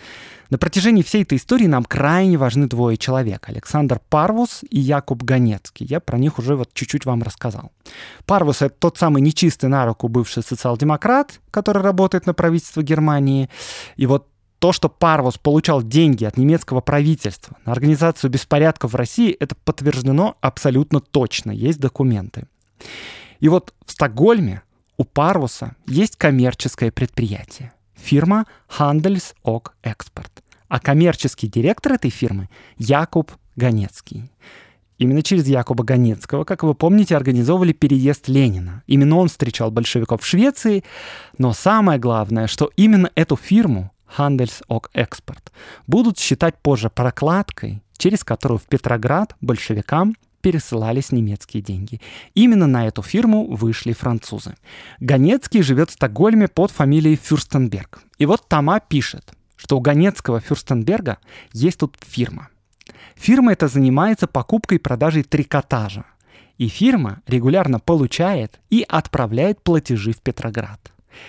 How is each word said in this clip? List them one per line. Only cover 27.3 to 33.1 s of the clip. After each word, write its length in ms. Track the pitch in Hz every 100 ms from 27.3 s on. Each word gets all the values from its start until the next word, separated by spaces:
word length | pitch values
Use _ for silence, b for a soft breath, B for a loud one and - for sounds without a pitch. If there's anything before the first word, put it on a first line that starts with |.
| 101 - - 127 _ _ -
фирма 520 | - 143 165 214 220 b b -
Handels 560 | 147 151 180 190 - - -
och 260 | 113 - _
Export. 480 | 113 104 - - - - _ b b
А 140 | 127
коммерческий 680 | - 143 170 151 135 - 107
директор 460 | 113 147 311 285
этой 180 | 254 131
фирмы — 380 | - 117 98 92 b b b
Якуб 540 | 117 139 165